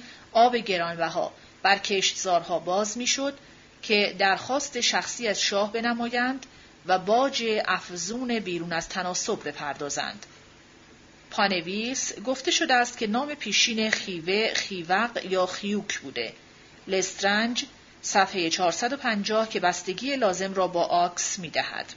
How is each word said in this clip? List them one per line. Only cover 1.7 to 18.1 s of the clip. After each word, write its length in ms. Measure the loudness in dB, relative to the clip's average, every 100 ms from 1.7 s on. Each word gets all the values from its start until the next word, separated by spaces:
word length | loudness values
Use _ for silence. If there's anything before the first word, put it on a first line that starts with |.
| 2
کشتزارها 800 | 2 2 2 0 2 2 2 -2
باز 380 | 0 0 0 -2
می‌شد 360 | -2 0 -2 -6 -16 -20 -20 -16
که 340 | 2 4 4 2
درخواست 600 | 2 2 0 -2 -2 -2
شخصی 480 | 0 0 -2 -4 -2
از 140 | 0
شاه 300 | 0 2 0
بنمایند 720 | 0 -2 -2 -2 0 -2 -4 -10 -20 -20 -14 0
و 140 | 2
باج 440 | 4 4 4 2 0 0 0
افزون 720 | -2 -4 -8 -6 -6 -2 -2
بیرون 340 | -2 -4 -2
از 160 | -4 -4
تناسب 580 | -4 -2 -2 -2 -2 -4
بپردازند. 800 | -6 -6 -6 -4 -4 -6 -10 -16 -20 -20 -20 -20 -20 -20 -20 -20 -20 -8
پانویس: 880 | 0 2 0 -2 -4 -4 -4 -6 -6
گفته 320 | -4 -2 0
شده 220 | 0 4
است 240 | 4 2 -2
که 100 | -2
نام 280 | 0 -2 -6
پیشین 540 | -2 2 2 2 0
خیوه 640 | 0 -2 -6 0 2 2
خیوق 720 | 0 -4 -6 0 0 2 -4 -2
یا 200 | 0 0
خیوک 540 | -2 -4 -4 -4 -6
بوده. 340 | -6 -8 -8 -10 -20 -20 -20 -18 -2
لسترنج، 800 | -2 0 0 2 2 2 -2 -6 -12 -20 -12
صفحهٔ 480 | 0